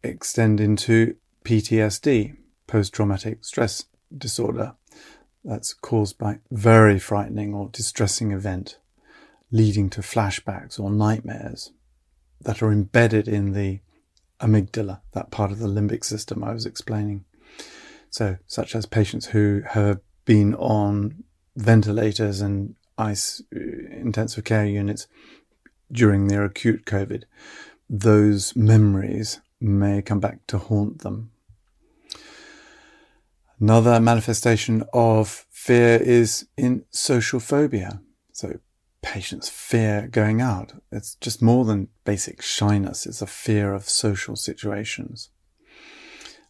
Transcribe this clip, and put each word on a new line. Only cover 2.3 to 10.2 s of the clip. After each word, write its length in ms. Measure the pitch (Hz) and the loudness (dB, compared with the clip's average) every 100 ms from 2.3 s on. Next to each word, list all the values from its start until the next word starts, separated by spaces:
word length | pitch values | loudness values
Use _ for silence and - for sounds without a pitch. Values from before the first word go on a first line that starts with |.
| - _ _ - | -8 _ _ -4
post-traumatic 800 | 113 98 - 101 98 110 110 - | -2 0 -2 -2 -2 -6 -10 -8
stress 400 | - 110 - - _ _ 139 | -2 -2 -4 -14 _ _ -6
disorder. 600 | 110 - 117 - 110 - _ - - - _ _ | -4 -2 -4 -4 -6 -10 _ -20 -20 -20 _ _
That's 300 | 185 107 - | -10 -8 -10
caused 440 | - - 113 104 - | -12 -4 -2 -2 -4
by 220 | 104 104 - | -6 -6 -8
very 480 | 110 110 113 107 98 | 0 6 8 8 6
frightening 560 | - 104 98 107 104 | 0 -4 -4 -6 -6
or 160 | 101 101 | -8 -10
distressing 640 | - 110 - 104 - 107 | -10 -8 -4 -4 -2 -4
event, 480 | 95 101 92 - - _ _ _ _ _ _ - | -4 -6 -8 -10 -18 _ _ _ _ _ _ -2
leading 400 | 110 107 101 95 | 2 4 4 -2
to 100 | - | -4
flashbacks 800 | - 117 | -6 -2